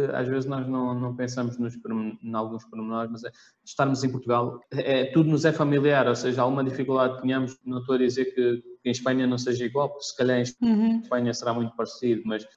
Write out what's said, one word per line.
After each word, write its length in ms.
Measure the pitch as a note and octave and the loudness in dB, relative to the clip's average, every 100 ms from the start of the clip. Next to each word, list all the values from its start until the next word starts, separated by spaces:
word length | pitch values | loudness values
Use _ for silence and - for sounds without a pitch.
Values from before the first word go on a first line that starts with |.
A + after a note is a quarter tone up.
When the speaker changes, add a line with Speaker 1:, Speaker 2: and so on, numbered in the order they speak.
| C#3 | -2
Speaker 1:
às 140 | C3 B2 | -2 -2
vezes 180 | C3+ C3 | -2 -2
nós 220 | C3+ B2+ | -4 -4
não, 260 | C3 B2+ B2 | -2 -2 -2
não 160 | B2 B2 | -4 -4
pensamos 420 | B2 B2 A#2+ A#2+ | -4 -2 -4 -2
nos 180 | A#2 A#2+ | -4 -6
pormen-, 420 | - A2 G#2+ G#2+ | -6 -4 -4 -6
em 100 | A#2 A2+ | -6 -4
alguns 280 | A2 A2+ - | -4 -6 -12
pormenores, 460 | A2+ A2 A2+ A2+ | -10 -6 -4 -4
mas 120 | A2+ | -8
é, 80 | A#2+ - - _ - | -12 -14 -20 _ -16
estarmos 380 | - C#3 B2+ | -2 0 2
em 80 | C3 | 0
Portugal, 480 | B2+ A#2+ A#2+ A#2+ - - | -2 0 2 0 -4 -8
é, 300 | C3+ C3+ C3 | -4 0 2
é, 100 | C3 | 2
tudo 180 | E3 D#3+ | 4 4
nos 140 | D3+ D#3+ | 4 2
é 60 | |
familiar, 560 | D#3 D3 C#3+ C#3+ C#3 B2 | 2 2 4 4 4 4
ou 80 | A#2 | 2
seja, 280 | C3 B2 | 0 2
alguma 200 | B2 C3+ | 2 2
dificuldade 520 | C3+ B2+ C3 C3 B2+ B2+ | 0 -2 0 2 2 0
que 60 | |
tenhamos, 340 | B2+ C3 B2+ - B2+ | -2 0 -2 -6 -8
não 140 | B2+ | -6
estou 160 | B2 C3 | 0 2
a 20 | |
dizer 280 | B2+ A#2 B2+ | 2 2 -2
que, 360 | - B2 A#2+ - - | 2 2 0 -4 -8
que 60 | B2 | -4
em 20 | |
Espanha 340 | A#2 C3 C3 B2+ | -2 0 2 2
não 140 | B2 | 0
seja 260 | B2 A#2+ A#2+ | 0 -2 0
igual, 240 | C3+ C#3+ | 0 -2
porque 140 | - - | -4 -10
se 100 | - | 0
calhar 200 | B2+ B2+ | 2 2
em 40 | B2 - | 0 0
Speaker 2:
Uhum. 400 | A#3 G#3+ A3+ A3+ | 2 4 4 2
Speaker 1:
Espanha 300 | A3+ B2 A#2+ | 0 0 0
será 200 | A2+ A#2+ | 0 -2
muito 220 | A#2 A#2 - | -2 -2 -2
parecido, 460 | A2 - B2 A2 A2 | -6 -2 0 0 0
mas 200 | G#2+ - | -4 -6